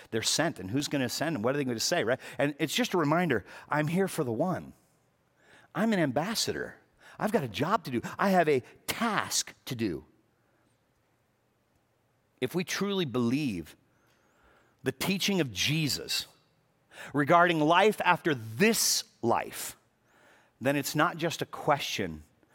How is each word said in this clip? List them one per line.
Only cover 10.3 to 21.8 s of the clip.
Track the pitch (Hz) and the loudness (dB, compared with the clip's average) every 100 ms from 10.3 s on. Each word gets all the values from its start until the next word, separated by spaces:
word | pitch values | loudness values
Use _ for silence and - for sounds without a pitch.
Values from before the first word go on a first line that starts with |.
| _ _ _ _ _ _ _ _ _ _ _ _ _ _ _ _ _ _ _ _ - | _ _ _ _ _ _ _ _ _ _ _ _ _ _ _ _ _ _ _ _ -6
If | 127 | -4
we | 175 | -2
truly | - - 202 196 | -4 -2 -2 -2
believe | 151 120 117 135 143 87 78 - _ _ _ _ _ _ _ _ _ _ | -2 0 2 2 -2 -4 -8 -16 _ _ _ _ _ _ _ _ _ _
the | 127 | -6
teaching | - - 196 - 190 | -4 -2 0 0 0
of | 139 | 0
Jesus | 92 123 156 147 85 62 - - _ _ _ _ _ _ - - | -2 -2 0 0 -2 -4 -6 -6 _ _ _ _ _ _ -18 -6
regarding | 139 139 170 175 165 | -2 6 6 6 4
life | 151 175 214 202 | 4 6 6 4
after | 175 170 175 | 2 4 2
this | 131 110 113 214 214 - - - - | -2 -4 2 4 4 2 0 -4 -6
life, | 117 95 - - - - _ _ _ _ - - _ - | 0 0 -2 -10 -12 -14 _ _ _ _ -20 -20 _ -6
then | 123 | -2
it's | 143 131 | 0 -2
not | 151 170 165 | 2 0 2
just | 160 - | -4 -4
a | 147 | -8
question | - - 143 | -6 0 0